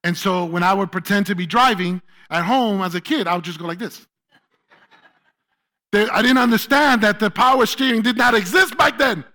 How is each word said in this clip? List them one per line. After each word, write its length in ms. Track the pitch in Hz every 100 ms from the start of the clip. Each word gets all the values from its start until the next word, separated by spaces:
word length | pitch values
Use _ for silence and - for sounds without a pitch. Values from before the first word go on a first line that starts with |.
And 100 | 175 175
so 280 | 196 180
when 180 | 170 175
I 100 | 180
would 160 | 196 196
pretend 360 | 185 - 202
to 100 | 202
be 100 | 185
driving 560 | 175 233 254 196 180 180 - _ _
at 160 | 165
home 360 | 175 262 233 196
as 140 | 185
a 60 | 175
kid, 260 | - 302 175
I 80 |
would 80 | 175
just 160 | 170 156
go 60 |
like 140 | 170 175
this. 280 | 226 - _ _ _ _ _ _ _ _ _ _ _ _ _ _ _ _ _ _ _
There, 200 | 208 214
I 100 | -
didn't 180 | 240 262
understand 640 | 240 220 - 277 294 240
that 160 | 208 202
the 120 | 208
power 340 | - 254 269
steering 360 | 226 - 269 233
did 160 | 220 233
not 180 | 247
exist 420 | 226 180 349 381 330
back 200 | 302 -
then. 260 | 269 190 -